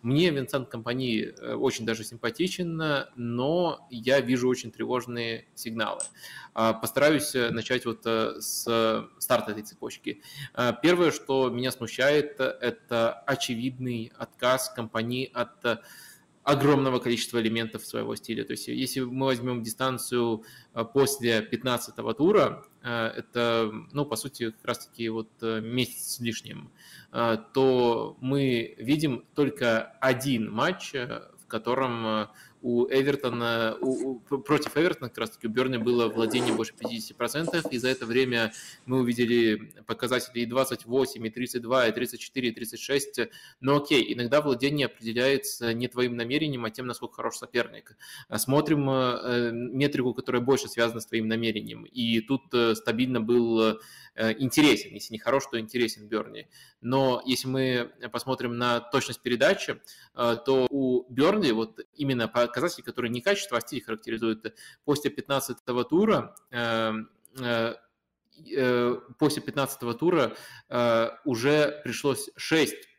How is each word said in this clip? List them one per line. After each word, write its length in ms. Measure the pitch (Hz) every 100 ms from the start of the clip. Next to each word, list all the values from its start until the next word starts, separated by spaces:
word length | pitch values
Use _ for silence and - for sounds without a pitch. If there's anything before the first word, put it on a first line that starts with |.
Мне 300 | 117 139 175
Винсент 380 | 143 127 139 123
Компании, 640 | 117 113 123 127 110 - -
э, 160 | 120 117
очень 280 | 131 113
даже 200 | 113 113
симпатичен, 760 | 110 117 117 113 180 185 175 165
э, 260 | 156 143 - -
но 720 | 120 120 131 170 175 - -
я 300 | 120 110 139
вижу 280 | 120 127 127
очень 220 | 123 117
тревожные 760 | - 113 127 117 120 117 113 -
сигналы. 460 | - 120 110 107 95 - - - - -
А, 180 | - 113
постараюсь, 640 | 110 - - 147 151 -
э, 160 | 131 117
начать 340 | 113 110 127
вот, 220 | 123 110 117
э, 340 | 113 113 -
с, 240 | - - -
э, 380 | 117 113 110 113 _
старта 320 | - 123 110
этой 140 | 107
цепочки. 580 | 107 - 120 - - 120 - - 143
А, 180 | - 123
первое, 380 | 110 156 175 170
что 400 | - - 135 131
меня 200 | 120 127
смущает, 720 | 123 113 - 135 147 147 -
э, 40 | - -
это 500 | 123 113 _ 120 117
очевидный 1000 | - - 135 - 117 127 127 127 120 113 -
отказ 560 | 117 _ 123 131 -
Компании 560 | - 113 113 113 123 131
от, 300 | 120 120 _
э, 140 | 120 110 - - - - _ _
огромного 540 | - 143 135 139 135 127
количества 440 | 123 120 - 120
элементов 420 | 110 113 113 110
своего 320 | - 117 113 113
стиля. 260 | - 113
То 100 | 113
есть, 160 | 120 -
если 320 | 123 131 -
мы 260 | 127 127 135
возьмём 360 | 127 123 123
дистанцию, 840 | 113 110 131 127 - 123 117 110 - - -
э, 100 | - 117
после 480 | 135 135 - 120 113
пятнадцатого 720 | 107 117 131 120 - - 113
тура, 500 | 113 156 214 131 85 - _
э, 260 | 123 117 113 -
это, 520 | - 120 117 117 113 107 110
ну, 140 | 139 147
по 100 | 117
сути, 360 | 139 - 117
как 120 | 113
раз-таки 460 | - 117 - - 117
вот, 180 | 113 110 _
э, 180 | 113 110
месяц 560 | 110 123 120 - - -
с 40 |
лишним, 500 | 117 113 - - - _ - - -
э, 240 | 127 117 110 110
то 640 | - 135 127 120 113 110 -
мы 560 | 127 139 135 120 - -
видим 480 | 113 151 151 120 -
только 580 | - 139 - 123 113 110 -
один 500 | 131 123 139 123 107
матч, 440 | 107 147 185 -
э, 260 | 139 123 113 - -
в 80 | -
котором, 580 | 113 117 127 131 117 113
э, 200 | 110 104 - - _
у 280 | 127 120 123
Эвертона, 880 | 135 135 139 127 120 117 117 113 107
у, 300 | 135 131 131
у, 80 | 127
п-, 200 | - 139
против 380 | - 151 147 147
Эвертона 320 | 170 160 127
как 80 | -
раз-таки 280 | 113 - 117
у 40 |
Бернли 260 | 110 127 127
было 320 | 113 120 113
владение 440 | 110 113 123 123
больше 220 | 110 110
пятидесяти 380 | - 113 117 110
процентов, 520 | - 117 131 165 170 156
и 80 | 123
за 100 | 127
это 160 | 127
время 480 | 117 120 131 120 110 - - -
мы 140 | - 131
увидели 760 | 123 117 120 120 113 107 110 - -
показатели 540 | 113 123 127 123 117
и 60 | 117
двадцать 380 | 123 131 120
восемь, 400 | 117 127 127 -
и 60 | 113
тридцать 320 | 110 123 123
два, 240 | 117 131 117
и 60 |
тридцать 260 | 107 123 120
четыре, 300 | - - 123
и 40 |
тридцать 280 | 113 110 113
шесть. 400 | - 143 139 - 113 - - _
Но 160 | 127 143
окей, 360 | 143 147 113
иногда 280 | 117 120 143
владение 460 | 147 120 135 147 127
определяется 840 | - 113 113 131 139 - - 117
не 140 | 117 123
твоим 300 | 123 123 120
намерением, 480 | 117 139 156 135
а 60 | 113
тем, 180 | 110 127
насколько 260 | 117 127
хорош 220 | - 120 -
соперник. 600 | 123 120 117 110 - _ - - -
А 100 | 113
смотрим, 520 | - 139 151 151 139
э, 640 | 135 127 120 123 120 120
метрику, 600 | 117 120 131 143 143 127
которая 300 | 120 - 123
больше 260 | 120 135 117
связана 320 | - 117 113
с 60 | -
твоим 220 | 117 110
намерением. 560 | 113 113 107 110 113
И 360 | 110 131 117 113
тут, 320 | 110 135 _
э, 220 | 123 117
стабильно 460 | 110 - 110 127 123
был, 580 | 110 120 117 113 110 107 - - - -
э, 180 | 113 110
интересен, 560 | 131 - 151 110 -
если 180 | 104 -
не 80 | 110
хорош, 240 | 117 135 131
то 120 | 117
интересен 480 | 110 123 113 110 107
Бернли. 400 | 107 107 110 - - - _
Но 420 | 120 135 135 123
если 220 | 127 127 131
мы 460 | 131 131 123 120 - 123
посмотрим 480 | 120 131 131 123 120
на 220 | 123 120
точность 420 | 117 139 123 127
передачи, 580 | - 120 143 196 - 123 - - - -
э, 200 | 120 117
то 220 | 127 135 127
у 360 | 139 131 127 123
Бернли 440 | 123 151 214 170
вот 260 | 110 110 - -
именно 320 | _ 143 127 110
показатели, 560 | 120 120 127 165 -
которые 300 | - 117 120
не 80 | 120
качество, 380 | 190 202 - 120
а 20 |
стиль 220 | - 131
характеризуют, 760 | - 110 - 113 113 110 110 - - -
после 260 | - 147 147
пятнадцатого 760 | 147 - 135 - 120 - 123
тура, 500 | 123 165 214 180 113 - _
э, 440 | 120 120 113 113 110 110 _ _ 131
э, 360 | 123 117 117 - _ _ _ _ _ _ 160 127
э, 440 | 127 123 120 123 - -
после 240 | 151 147
пятнадцатого 520 | - 123 131 - 120
тура, 400 | 117 165 175 120 - - - _
э, 400 | 123 120 113 113 -
уже 560 | 151 117 131 151 147 -
пришлось 460 | - 113 143 131 - -
шесть 520 | - 160 - - -